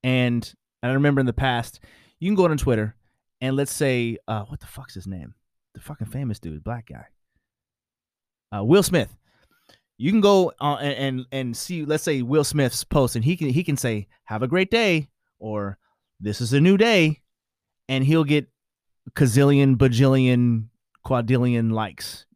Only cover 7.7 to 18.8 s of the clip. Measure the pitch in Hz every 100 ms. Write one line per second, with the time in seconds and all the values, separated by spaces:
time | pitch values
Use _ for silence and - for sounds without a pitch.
7.7 | _ _ _ _ _ _ _ _ 107 110
8.7 | 190 185 175 104 - _ _ _ _ _
9.7 | _ _ _ 135 220 202 196 180 - 143
10.7 | 143 143 131 135 127 127 135 127 117 -
11.7 | 175 147 156 - 139 120 151 143 147 127
12.7 | - - 147 127 117 120 120 147 131 165
13.7 | 143 123 107 98 _ - 110 123 175 190
14.7 | 226 214 160 139 _ _ _ 107 107 101
15.7 | 98 _ _ _ _ 101 101 117 139 170
16.7 | 196 226 208 156 151 _ _ _ _ _
17.7 | _ - 131 135 160 147 147 143 _ _
18.7 | _